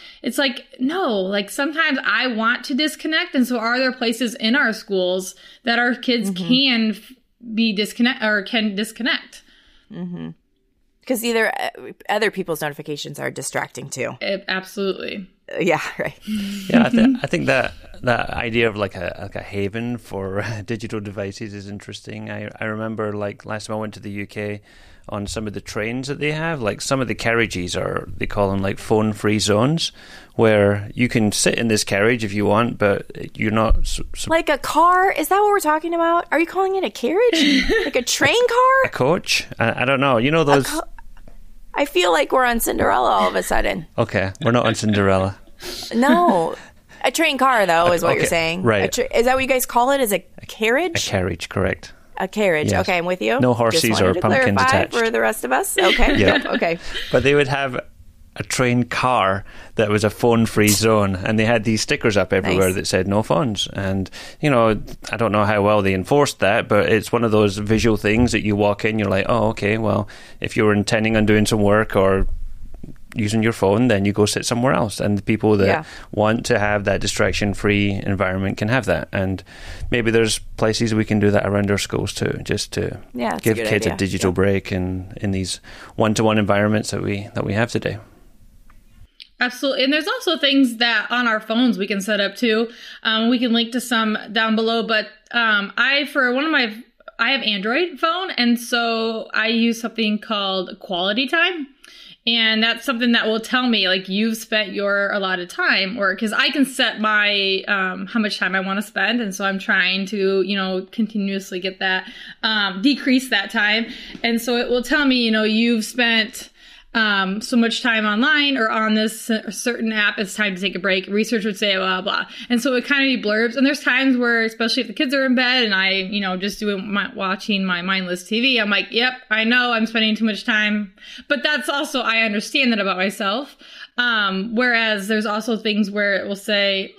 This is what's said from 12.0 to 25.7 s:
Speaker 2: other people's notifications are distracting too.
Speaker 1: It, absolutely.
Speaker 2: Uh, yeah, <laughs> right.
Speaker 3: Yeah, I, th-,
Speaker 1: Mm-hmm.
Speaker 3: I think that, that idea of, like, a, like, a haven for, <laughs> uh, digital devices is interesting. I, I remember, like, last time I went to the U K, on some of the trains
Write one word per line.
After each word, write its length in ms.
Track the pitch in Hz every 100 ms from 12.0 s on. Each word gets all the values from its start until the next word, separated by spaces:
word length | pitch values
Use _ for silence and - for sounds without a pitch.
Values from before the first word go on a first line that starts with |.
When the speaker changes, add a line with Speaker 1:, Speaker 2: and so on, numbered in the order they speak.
| -
Speaker 2:
other 220 | 214 214
people's 300 | 190 175 156
notifications 580 | 151 143 151 147 151 143
are 100 | 135
distracting 580 | 131 131 131 113 - 135
too. 260 | 131 120 123
Speaker 1:
It, 240 | 104 196 -
absolutely. 800 | 185 185 - 196 - - 202 185 _ -
Speaker 2:
Uh, 40 | -
yeah, 200 | 170 151 -
<laughs> 80 | -
right. 200 | 151 - -
Speaker 3:
Yeah, 600 | 214 202 202 - - 123
I, 20 |
th-, 120 | 233 240
Speaker 1:
Mm-hmm. 100 | 254
Speaker 3:
I 40 | -
think 180 | 175 131
that, 280 | 135 113 - - -
that 280 | 123 117 -
idea 360 | - 120 117 117
of, 80 | 104
like, 200 | 98 92
a, 200 | 87 -
like, 140 | 98 -
a 60 |
haven 560 | 90 101 98 113 117 120
for, 420 | - 98 98 95
<laughs> 40 |
uh, 180 | 104 110
digital 360 | 95 117 113 110
devices 560 | 104 101 98 98 110
is 140 | 101 98
interesting. 600 | 101 - 101 - 110 107
I, 220 | 107 104 -
I 60 |
remember, 480 | 110 107 110 110 107
like, 320 | 104 101 98 104
last 200 | 107 -
time 100 | 107
I 20 |
went 160 | 107
to 60 | 98
the 100 | 104
U 160 | 101 101
K, 360 | 110 104 104 - - - - -
on 180 | 107 101
some 200 | - 107
of 60 |
the 80 | 98
trains 480 | -